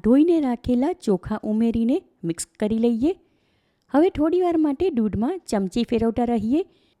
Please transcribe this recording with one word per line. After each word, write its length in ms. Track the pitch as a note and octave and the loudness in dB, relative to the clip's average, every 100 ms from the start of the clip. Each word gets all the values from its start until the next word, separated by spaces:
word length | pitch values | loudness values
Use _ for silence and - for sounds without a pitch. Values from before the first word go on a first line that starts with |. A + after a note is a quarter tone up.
ધોઈને 340 | G#3+ C4 D#4+ E4 | 4 4 4 2
રાખેલા 540 | C#4 A#3+ - B3 C#4 F4+ | 0 -2 -2 0 0 -2
ચોખા 400 | - F#3 - G#3+ A3 G#3+ | -2 -2 -2 -8 -4 0
ઉમેરીને 400 | A#3 A3+ A3+ D#4 - _ | 0 0 0 -2 -4 _
મિક્સ 300 | E3+ E3 - - | -8 -6 -10 -6
કરી 240 | G#3+ A3+ A#3 | -2 0 0
લઈએ. 260 | A3+ C#4 F#4 _ _ _ _ _ _ _ | 0 -2 -4 _ _ _ _ _ _ _
હવે 140 | C#4 F4+ - | 2 2 2
થોડી 300 | D#4 F4+ F4+ | 0 2 2
વાર 100 | E4 D4+ | 2 0
માટે 200 | C#4 F#4 B3+ | 0 -2 0
દૂધમાં 480 | G#3+ F#3+ A#3+ F#4 - | -2 -2 -4 -4 -4
ચમચી 400 | G#3+ F#3+ A#3+ A3+ | -4 -2 -2 -2
ફેરવતા 420 | A3+ A3+ A3+ A#3+ | 0 0 0 -2
રહીએ 320 | A#3 G#3+ C#4+ F#4+ _ _ _ | -2 0 -2 -4 _ _ _